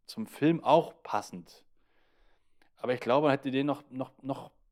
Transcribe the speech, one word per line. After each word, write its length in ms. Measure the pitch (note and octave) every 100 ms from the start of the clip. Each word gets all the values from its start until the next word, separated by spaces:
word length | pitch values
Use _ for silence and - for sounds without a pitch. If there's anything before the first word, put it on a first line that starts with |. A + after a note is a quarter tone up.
| -
zum 220 | - A2
Film 360 | - D3 E3
auch 300 | B2 D#3 D#3 -
passend. 600 | - G#2 - F#2 - - _ _ _ _ _ _ _ _ _ _ _ _
Aber 160 | A#2
ich 60 | B2+
glaube, 280 | - C3+ D3+
man 40 | C3+
hätte 120 | C#3
den 160 | C3 C#3+
noch, 180 | C3+ -
noch, 220 | B2+ C3+ -
noch 300 | C3+ C3+ - _ _